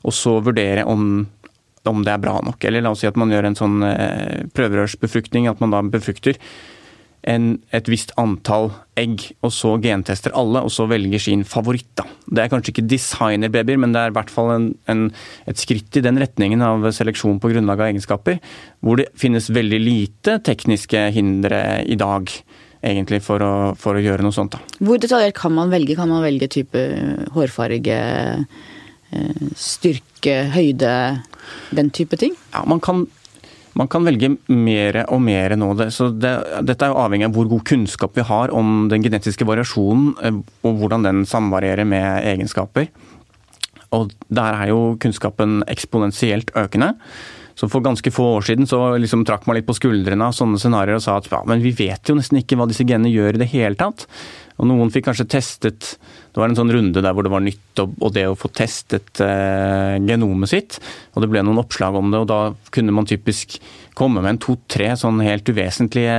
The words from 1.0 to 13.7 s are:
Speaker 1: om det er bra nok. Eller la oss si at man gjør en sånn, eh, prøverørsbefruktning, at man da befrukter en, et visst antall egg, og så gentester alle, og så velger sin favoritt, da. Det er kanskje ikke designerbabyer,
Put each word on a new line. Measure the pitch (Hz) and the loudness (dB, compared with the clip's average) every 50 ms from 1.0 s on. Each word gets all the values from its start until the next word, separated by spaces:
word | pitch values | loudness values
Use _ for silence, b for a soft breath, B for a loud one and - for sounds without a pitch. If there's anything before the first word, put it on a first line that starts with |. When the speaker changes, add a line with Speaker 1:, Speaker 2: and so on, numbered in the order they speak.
| 104 101 101 101 104 101 - _ - - _ _ _ _ _ _ _ | 2 2 0 0 -2 -4 -8 _ -20 -20 _ _ _ _ _ _ _
Speaker 1:
om | 110 110 104 101 | -2 0 0 0
det | 104 | 0
er | 104 101 98 | 0 0 -2
bra | 101 101 - - | -2 -2 -2 -4
nok. | - - - - | -6 -6 -4 -2
Eller | 104 110 120 117 | -2 0 0 0
la | 113 | -2
oss | 107 - - | -2 -2 -2
si | |
at | 104 98 117 | -2 0 0
man | 113 110 | 0 2
gjør | 107 104 101 | 2 2 2
en | 104 101 | 0 0
sånn, | - 110 101 104 104 101 | 0 0 0 0 0 0
eh, | 101 - - - - - - - - - - - - - | 0 0 -2 -2 -4 -4 -4 -6 -6 -6 -8 -10 -6 -2
prøverørsbefruktning, | 139 123 104 101 101 101 101 - - - 110 - 117 110 - - 120 120 | -2 0 0 2 0 0 -2 -2 -4 -6 -2 -2 -4 -2 0 0 0 0
at | 117 110 - 117 | 0 0 0 0
man | 110 | 0
da | 104 101 104 | 2 0 0
befrukter | 98 113 110 - - 98 - - 135 139 B B B B B B B B B B B B B B B B B - - | 0 -2 -2 -2 -4 -8 -2 -2 -2 -2 B B B B B B B B B B B B B B B B B -4 -2
en, | 117 117 117 113 113 - - _ - | 0 2 2 0 0 -2 -4 _ -4
et | 113 - 113 | -2 0 0
visst | 117 107 - - - - | -2 -2 -2 -4 -4 -2
antall | 117 110 95 - - - 104 110 110 107 101 - - _ _ 117 | 0 0 -2 -2 0 0 2 2 2 0 -4 -10 -18 _ _ -4
egg, | 120 117 110 95 - - - - - | -2 -2 -4 -6 -8 -12 -10 -6 -4
og | 123 - | -4 -4
så | - - 110 107 113 110 | 0 0 0 2 2 2
gentester | 117 101 95 90 - 98 101 - - - | 0 0 0 -2 -4 -4 -4 -4 -2 0
alle, | 135 123 107 120 131 123 | 0 0 2 2 0 0
og | 113 - | -2 -2
så | - 113 110 | -2 0 0
velger | 117 107 98 98 104 107 | 0 0 0 0 -2 -2
sin | - 104 101 101 98 | 0 0 0 0 0
favoritt, | - - 117 107 120 127 123 - _ _ - | -2 -2 -2 0 0 -2 -2 -6 _ _ -8
da. | - - - - _ | -8 -8 -14 -20 _
Det | - - 123 113 | -2 0 0 2
er | 117 | 2
kanskje | 135 123 - 120 110 | 0 0 -2 -2 -2
ikke | 117 113 110 | -2 0 0
designerbabyer, | 135 127 - - - - 117 107 104 104 107 113 110 117 113 123 | 0 0 0 -6 -4 -2 0 0 2 0 0 0 0 0 2 2